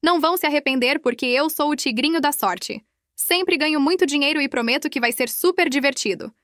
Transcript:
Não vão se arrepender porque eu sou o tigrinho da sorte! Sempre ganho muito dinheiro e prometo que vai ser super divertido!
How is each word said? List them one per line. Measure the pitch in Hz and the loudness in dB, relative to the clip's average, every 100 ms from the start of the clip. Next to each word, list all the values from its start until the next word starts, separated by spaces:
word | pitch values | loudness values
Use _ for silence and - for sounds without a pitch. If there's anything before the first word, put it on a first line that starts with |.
Não | 311 349 | 2 2
vão | 311 349 | 2 2
se | 311 | 2
arrepender | 294 285 269 247 285 | 0 0 0 2 2
porque | - 233 254 | -2 -2 0
eu | 247 311 | 0 0
sou | - 294 | 0 -2
o | 294 | 0
tigrinho | - 220 285 330 | -2 0 0 2
da | 294 | 0
sorte! | 285 202 180 - - _ _ _ - | 0 -2 -4 -8 -12 _ _ _ -10
Sempre | - 349 370 349 | -2 0 0 0
ganho | 302 302 | 0 2
muito | 277 359 311 | 2 2 2
dinheiro | 285 277 311 | 2 0 0
e | 269 | -2
prometo | 254 233 269 285 | -2 0 -2 -2
que | - | -2
vai | 233 | -2
ser | 233 247 | 0 -2
super | - 349 359 339 | 2 0 2 2
divertido! | 269 269 269 208 185 - _ | 2 0 0 -4 -4 -8 _